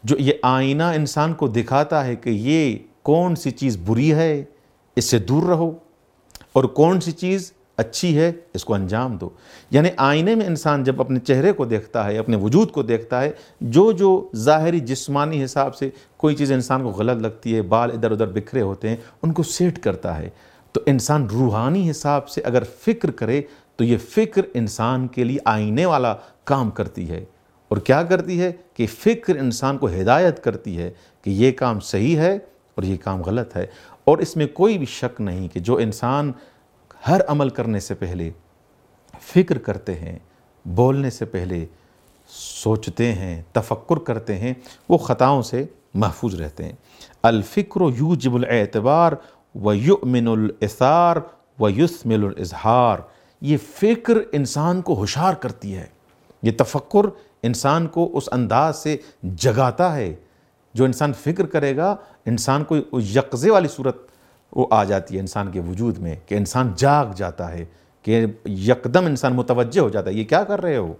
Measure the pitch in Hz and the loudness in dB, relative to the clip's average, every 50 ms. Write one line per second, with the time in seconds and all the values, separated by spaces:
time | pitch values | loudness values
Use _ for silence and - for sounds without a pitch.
0 | - 110 143 139 139 131 143 - - 123 127 131 135 135 139 147 165 175 165 156 | 2 0 0 2 2 0 0 2 2 2 2 4 2 0 0 0 0 0 0 0
1 | 151 135 - 151 147 160 165 160 151 127 107 120 113 - 135 139 151 151 165 151 | -2 -2 0 0 0 0 0 -2 -2 0 0 -2 -2 2 2 0 2 2 0 0
2 | 139 127 120 - - 123 113 101 107 131 151 160 156 135 107 95 - - _ _ | 0 -2 -4 -4 -2 -2 -2 -2 0 0 2 2 2 0 -2 -4 -8 -18 _ _
3 | _ - 147 165 175 180 170 - - - - - 139 135 113 92 85 95 113 117 | _ 2 2 4 4 2 0 -2 -2 -6 -6 -2 -2 -2 -2 -2 -2 0 0 2
4 | 139 156 156 151 165 165 151 143 139 - _ _ _ _ _ _ _ _ _ 123 | 4 2 2 2 2 0 0 -2 -6 -10 _ _ _ _ _ _ _ _ _ -4
5 | 113 - - 113 92 101 131 151 180 180 180 160 170 165 160 170 _ _ _ _ | 0 2 2 0 2 2 0 0 2 2 2 2 2 -2 -4 -8 _ _ _ _
6 | _ _ _ _ _ _ _ - - _ _ 135 127 - - - 151 165 185 185 | _ _ _ _ _ _ _ -20 -20 _ _ 2 2 2 2 4 4 4 4 2
7 | - 170 160 - - 180 190 196 180 - _ _ _ _ _ - 113 - - - | -2 -4 -8 -6 -2 -2 -2 -2 -4 -8 _ _ _ _ _ -4 -4 -4 -4 -4
8 | - 175 160 147 160 170 170 170 - _ _ - - - 113 101 95 90 101 110 | 0 2 2 4 2 2 0 -4 -14 _ _ -10 -4 -2 -2 -2 0 -2 -2 -2
9 | 127 131 113 87 87 82 - - - - - - - _ - 135 156 185 180 - | -2 -4 -6 -8 -10 -12 -12 -16 -20 -20 -20 -20 -10 _ 4 4 4 4 2 2
10 | 131 135 147 156 165 196 226 226 214 185 170 147 - 156 147 139 131 131 131 131 | 2 2 4 2 2 2 2 0 0 -2 -4 -2 0 0 0 2 2 0 0 0
11 | 131 123 131 127 120 - 135 127 139 196 202 202 139 117 117 107 107 - - 120 | 0 0 0 -2 2 2 2 4 4 2 2 0 -2 -2 -2 -2 -4 -4 -4 -2
12 | 104 101 104 110 110 - 117 104 95 110 123 180 226 - - 156 127 110 117 110 | -2 0 -2 -2 0 0 0 0 2 2 4 4 2 2 0 -4 -2 0 -2 -2
13 | 110 - 123 123 135 147 151 - - - _ _ - 117 117 151 196 226 220 170 | -2 -4 -2 -2 -2 -2 -4 -8 -18 -20 _ _ -8 2 4 6 6 6 4 4
14 | 196 190 190 190 196 - - 113 110 135 151 156 160 170 170 170 131 113 135 131 | 4 4 4 2 0 -6 -8 -2 4 4 4 4 4 2 0 0 -2 -4 -6 -6
15 | - - 139 143 147 156 160 147 135 127 - 143 139 135 123 - 139 135 135 - | -6 -4 -2 -2 0 0 -2 -4 -4 -4 -2 -2 -2 -2 -2 -6 -8 -8 -8 -12
16 | - _ _ _ - 151 147 139 147 135 135 127 123 - 135 131 131 120 95 95 | -20 _ _ _ 0 0 2 2 0 0 0 0 0 0 0 0 0 -4 -2 -2
17 | 107 117 127 110 110 113 110 - - 113 113 110 104 90 110 113 120 120 120 113 | 0 0 0 0 -2 -6 -6 -6 -4 -2 -2 -2 0 2 2 2 2 0 -2 -2
18 | 110 113 110 104 113 98 92 107 110 - - 131 110 95 98 95 - 110 117 117 | -2 -2 0 0 -2 -2 -2 -6 -6 -4 -4 -2 -2 -2 -4 -4 -4 -4 -4 -4
19 | - - - _ - 165 160 170 160 - - - 180 180 165 - - 107 92 - | -8 -20 -14 _ -4 -2 0 0 -2 -4 0 0 0 0 0 0 -2 -4 -4 -2
20 | - 90 85 78 78 90 - _ - - _ _ _ _ _ 113 - - 139 123 | -4 -6 -6 -6 -8 -10 -14 _ -20 -20 _ _ _ _ _ -2 2 2 2 2
21 | 107 - 151 151 139 104 101 117 131 123 104 110 117 131 165 202 190 165 147 - | 2 2 0 0 0 0 0 0 0 2 2 0 0 0 0 0 0 0 -2 -2
22 | - 147 143 143 143 - - - - 123 120 127 - - - - - - 226 233 | -2 0 0 0 -2 -4 -8 -6 -4 0 0 0 0 0 -14 -4 -2 -2 -2 0
23 | - 170 120 - 117 110 123 143 143 - - - _ _ _ - 117 117 120 107 | -2 -4 -4 -2 -2 -2 -2 -2 -2 -6 -16 -20 _ _ _ -2 2 2 2 0
24 | - - - 214 202 175 - 190 185 - - 127 117 104 - - 113 120 131 127 | 0 -2 0 0 0 2 0 -2 -2 0 -2 -4 -4 -4 -2 -2 -2 0 0 0
25 | 127 123 - 123 123 117 131 143 - 113 110 107 107 107 104 131 175 185 160 139 | -2 -4 -2 -2 -2 -2 -2 0 0 0 2 2 0 0 0 0 2 2 2 2
26 | 127 117 107 - - - _ _ _ - 143 135 127 107 - - 104 85 - - | 2 0 -2 -4 -8 -20 _ _ _ -2 0 0 0 -2 -2 -4 -6 -6 -6 -10
27 | 92 82 82 85 - - _ _ _ _ _ _ _ _ 107 104 - - 131 147 | -8 -8 -8 -10 -10 -14 _ _ _ _ _ _ _ _ -4 -2 2 2 2 2
28 | 170 170 185 175 170 175 185 170 180 180 170 - - _ _ - 120 107 - - | 4 2 0 0 0 -4 -2 -2 -2 -2 -4 -6 -16 _ _ -4 -4 -4 -4 0
29 | - 214 233 233 - - 180 143 135 127 113 - - 135 139 131 143 107 85 92 | 0 0 2 2 0 -2 -2 0 0 -4 -2 -2 -2 -2 -2 0 -2 -2 -2 0
30 | 95 104 123 151 185 175 156 - - 123 104 - - 104 90 85 87 90 - - | 2 4 4 4 4 2 2 2 -2 -4 -4 -4 -8 -8 -8 -6 -8 -8 -10 -14
31 | _ _ _ _ _ 101 98 95 117 135 123 - 135 123 113 104 95 - - 98 | _ _ _ _ _ -4 2 4 4 4 4 2 -2 -2 -2 -4 -6 -4 -2 0
32 | 104 139 170 151 156 180 196 202 202 - _ _ _ _ _ - 92 95 98 87 | 2 2 2 2 2 2 0 0 -6 -14 _ _ _ _ _ -6 -4 -4 -4 -4
33 | - 98 95 92 85 90 101 120 117 - - 90 92 - - - - - - _ | -4 -6 -4 -4 -4 -2 -2 -4 -4 -6 -6 -8 -8 -8 -10 -20 -20 -20 -20 _
34 | _ - 151 165 170 - - 165 151 143 - - 185 220 220 190 143 123 - - | _ 4 4 4 2 -4 -2 -4 -4 -4 0 2 2 2 2 0 -4 -6 -8 -6
35 | - 123 - - 107 98 87 92 95 85 - - 87 101 127 - 113 110 107 - | -6 -6 -4 -4 -6 -4 -4 -6 -8 -8 -8 -6 -2 0 0 2 0 -2 -2 -4
36 | - 120 131 143 147 147 127 - - - _ _ _ _ _ _ _ _ - _ | -2 -2 0 0 -2 -4 -6 -8 -16 -20 _ _ _ _ _ _ _ _ -20 _
37 | - 120 165 196 139 - 147 147 143 135 - - 117 113 107 101 - - 101 - | 0 0 2 2 2 0 0 0 0 0 -2 -4 -4 -2 -2 -4 -4 -6 -8 -6
38 | 98 87 90 87 85 82 82 - _ _ _ _ _ _ _ _ _ _ _ _ | -6 -8 -6 -6 -6 -8 -8 -12 _ _ _ _ _ _ _ _ _ _ _ _
39 | _ _ - - - - - 180 185 180 175 120 - - 101 101 - - 92 82 | _ _ -20 -20 -20 0 2 2 4 4 0 -4 -2 -4 -6 -6 -4 -8 -8 -8
40 | 85 85 80 78 _ _ _ _ _ _ _ _ _ 85 87 95 123 131 135 139 | -8 -12 -12 -14 _ _ _ _ _ _ _ _ _ -6 2 2 4 4 4 0
41 | 139 127 120 - 113 - - 95 90 92 90 85 82 82 - _ _ _ _ _ | -2 -4 -4 -6 -10 -6 -6 -6 -6 -4 -6 -6 -8 -10 -14 _ _ _ _ _
42 | _ _ _ _ _ _ - - - - - - - 113 110 110 110 - - - | _ _ _ _ _ _ -20 -18 -16 -16 -14 -4 0 0 0 0 -2 -8 -4 -2
43 | 117 120 110 92 95 92 85 85 85 _ _ 117 107 - 117 - - - 170 160 | -2 -2 -2 -4 -6 -8 -8 -10 -12 _ _ -4 -2 -2 -6 -6 -2 -2 -2 -2
44 | 165 - 120 113 113 113 104 92 107 123 127 - - - - _ _ _ 175 165 | -2 -6 -6 -6 -4 -6 -6 -4 -4 -6 -6 -8 -12 -20 -20 _ _ _ 2 2
45 | - - 127 - 127 131 143 135 117 - - 123 139 165 - _ _ _ _ 95 | 4 0 2 4 4 4 4 2 0 -2 -4 -6 -6 -6 -12 _ _ _ _ 0
46 | 107 98 80 - - 113 95 85 80 76 - - 80 80 - - _ _ _ - | 0 0 0 -2 -6 -6 -4 -4 -8 -10 -10 -10 -12 -12 -12 -16 _ _ _ -20
47 | - - - _ - 117 117 107 101 - - 202 202 - - 202 185 156 123 117 | -20 -20 -18 _ 2 4 4 4 -2 -2 -2 -4 -4 -2 -2 0 2 2 2 0
48 | 147 160 175 139 123 131 123 123 123 - 117 117 104 98 - 113 104 127 147 160 | 0 0 0 0 0 0 0 0 0 2 2 0 0 0 -2 0 2 2 4 4
49 | 170 165 147 - - - _ _ _ _ _ - 95 104 107 101 113 151 196 - | 4 2 2 -2 -10 -20 _ _ _ _ _ -4 0 0 0 2 4 4 2 4
50 | - 127 127 123 117 117 113 110 110 104 - - - 104 - - 123 131 151 170 | 2 0 0 2 2 2 2 2 0 -2 -2 -2 -4 -4 0 2 4 4 6 6
51 | 175 170 170 160 147 - - _ _ _ _ - 110 104 98 110 160 170 170 - | 4 4 2 0 -4 -8 -20 _ _ _ _ 0 0 0 4 2 2 0 0 -4
52 | - 117 113 107 104 98 - - 90 87 - - - 107 117 123 123 117 101 80 | -2 0 0 2 0 0 -2 -6 -10 -10 -10 -2 0 2 4 4 4 4 2 0
53 | - - _ _ _ _ _ _ - 139 151 131 - - - - 196 214 233 233 | -4 -14 _ _ _ _ _ _ -2 0 0 0 -2 -8 -6 0 2 2 2 2
54 | - - 233 220 - - - 147 139 123 - 147 151 170 180 185 175 180 165 101 | 2 2 2 2 2 0 -2 -2 -2 -2 -2 -2 0 0 0 -2 0 -2 -2 0
55 | 101 98 - 139 170 190 180 - - 127 - - - 104 95 90 82 - _ _ | 0 -4 -2 0 0 0 0 0 -6 -10 -10 -8 -12 -10 -10 -10 -12 -14 _ _
56 | _ _ _ _ _ _ _ _ - 113 107 110 127 - - 143 - - - 202 | _ _ _ _ _ _ _ _ -2 -2 2 2 0 0 0 -8 -8 2 2 2
57 | 208 202 - - - _ _ _ - 117 123 - - 139 147 165 170 156 160 170 | 2 2 -2 -8 -20 _ _ _ -4 -4 -2 0 0 0 2 2 0 -2 0 -2
58 | 170 - - 147 131 - - 127 123 98 107 123 147 160 151 - - 151 151 135 | -2 0 -2 -4 -4 -4 -4 -2 -2 0 2 2 2 2 -2 -4 -4 -6 -6 -6
59 | - - - _ - 92 95 90 - 127 110 113 135 123 117 - 175 180 160 143 | -8 -16 -20 _ -10 -10 -8 0 0 0 2 2 0 0 2 0 0 0 0 -2
60 | 110 87 - - - _ _ _ _ _ _ _ _ _ _ - 131 131 123 - | -4 -6 -8 -10 -16 _ _ _ _ _ _ _ _ _ _ 0 2 2 2 0
61 | 156 147 123 - - 151 165 185 185 - - 156 143 139 139 139 165 196 208 - | -2 -2 -2 -4 -4 -4 -2 -2 -2 -2 0 -2 0 0 0 0 0 0 -2 -4
62 | - - - _ _ 113 117 110 - - 135 147 151 - 165 151 - - - 127 | -8 -20 -20 _ _ -4 -2 -2 0 0 0 0 0 0 0 -2 -2 -2 -4 -4
63 | 110 98 101 135 135 - - 117 135 208 220 196 180 143 - - 131 135 120 - | -4 0 0 0 0 0 -4 0 2 4 4 4 4 2 -4 -2 -4 -4 -4 -4
64 | - - _ _ _ _ _ _ _ _ - 135 123 - 117 107 101 98 101 95 | -12 -20 _ _ _ _ _ _ _ _ -2 -2 0 4 4 2 4 2 0 -2
65 | 92 - 95 95 95 92 - 104 101 95 87 92 87 87 90 90 117 117 107 95 | -2 -4 -8 -8 -8 -6 -4 -6 -6 -4 -6 -6 -6 -6 -6 -4 -2 -4 -4 -4
66 | 92 82 80 - - - 101 104 101 92 - 127 127 120 92 - 139 139 143 147 | -6 -8 -8 -10 -8 -4 -2 -2 -2 0 0 0 0 0 0 2 2 4 4 2
67 | 139 110 95 90 98 90 - - 90 85 82 85 82 82 _ _ _ _ _ _ | 0 -2 -6 -8 -8 -8 -6 -8 -10 -10 -8 -10 -12 -14 _ _ _ _ _ _
68 | _ 107 110 117 113 107 107 - _ - 101 95 95 110 127 - - - 120 185 | _ 0 2 2 2 0 -4 -8 _ -8 -8 -2 2 2 2 2 0 0 2 2
69 | 185 170 143 123 - 135 127 123 120 - 127 120 123 117 127 190 156 110 98 107 | 2 2 0 0 0 0 0 0 0 0 2 0 0 0 2 2 2 2 0 -2
70 | 90 95 95 110 110 110 147 175 208 196 202 196 185 175 151 123 95 80 82 | -4 -2 -4 -4 -2 2 2 0 2 0 -4 -4 -2 -2 -2 -2 -2 -4 -8